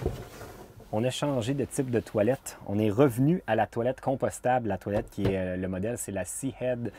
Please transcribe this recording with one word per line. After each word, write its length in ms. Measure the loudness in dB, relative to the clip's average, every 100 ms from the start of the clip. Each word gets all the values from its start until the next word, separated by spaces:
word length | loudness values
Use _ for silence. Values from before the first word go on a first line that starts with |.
| -4 -6 -10 -14 -16 -16 -18 -20 -4
on 140 | -2
a 60 | 0
changé 440 | 0 0 0 0
de 100 | 0
type 240 | -2 -2 0
de 120 | 0
toilette. 580 | 2 2 4 2 -2 -12 -2
On 140 | 2
est 100 | 4
revenu 540 | 6 4 6 4 2 2
à 80 |
la 140 | 2 2
toilette 320 | 0 -2 0
compostable. 680 | -2 0 -2 0 0 2 0
La 100 | -2
toilette 300 | -2 -2 -2
qui 140 | -2
est, 140 | 0 0
euh, 180 | -2 -2
le 120 | -2
modèle, 280 | -2 -4 -4
c'est 160 | -4
la 120 | -4
Seahead 680 | -4 -6 -6 -2 -2 -2 -4